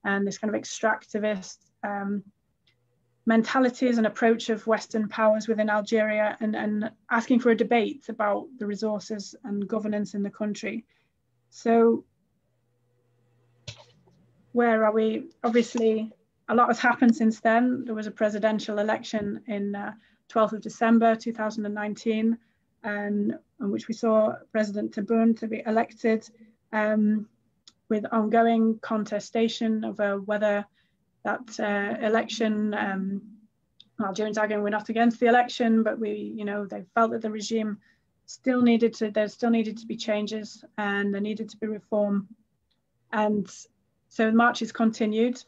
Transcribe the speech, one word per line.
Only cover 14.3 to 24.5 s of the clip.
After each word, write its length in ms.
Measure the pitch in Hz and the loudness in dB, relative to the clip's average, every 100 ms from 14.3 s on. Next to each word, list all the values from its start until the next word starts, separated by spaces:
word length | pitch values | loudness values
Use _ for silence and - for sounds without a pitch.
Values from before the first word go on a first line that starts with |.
| _ _ | _ _
where 300 | 240 240 220 | 2 4 4
are 80 | 214 | 2
we? 380 | 220 220 220 - _ | 2 0 -2 -10 _
Obviously, 680 | 240 240 233 240 226 220 220 - _ _ - | 2 2 2 2 2 0 -4 -14 _ _ 0
a 80 | 226 | 2
lot 140 | 208 | 4
has 100 | 226 | 4
happened 360 | 247 240 240 226 | 2 6 4 6
since 240 | 220 220 | 2 2
then. 460 | 233 226 247 247 240 | 2 4 2 -2 -6
There 80 | 214 | -6
was 120 | 214 | -8
a 40 | |
presidential 680 | - 214 208 220 214 214 208 | -2 -2 2 0 0 -2 -2
election 640 | 214 220 - 220 202 220 - | 0 -2 -4 -4 -4 -8 -8
in, 280 | 202 202 202 | -6 -4 -6
uh, 180 | 208 214 _ _ _ | -10 -14 _ _ _
twelfth 260 | 233 214 | 0 0
of 80 | 220 | 0
December, 540 | 208 - 226 226 226 226 | -10 0 4 6 6 2
two 180 | 233 | -2
thousand 320 | 226 214 220 208 | -4 -6 -4 -6
and 100 | 208 | -6
nineteen, 600 | 208 208 233 220 226 226 _ _ _ _ | -6 -4 -2 0 0 -2 _ _ _ _
um, 500 | 214 208 208 208 208 - _ _ | -8 -6 -2 -2 -2 -4 _ _
in 120 | 202 | -4
which 160 | 220 - | -4 -6
we 60 | |
saw 420 | 226 226 220 214 - - | -2 2 4 2 -2 -6